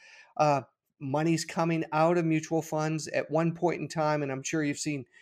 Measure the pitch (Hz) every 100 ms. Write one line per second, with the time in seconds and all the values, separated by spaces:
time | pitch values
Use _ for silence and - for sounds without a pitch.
0 | - - - - 151 139 127 _ _ -
1 | 139 143 160 165 - - 165 165 160 156
2 | 160 175 165 156 156 160 156 156 156 156
3 | 160 - - 151 165 170 175 156 147 165
4 | 151 151 143 135 135 160 147 143 151 143
5 | 120 -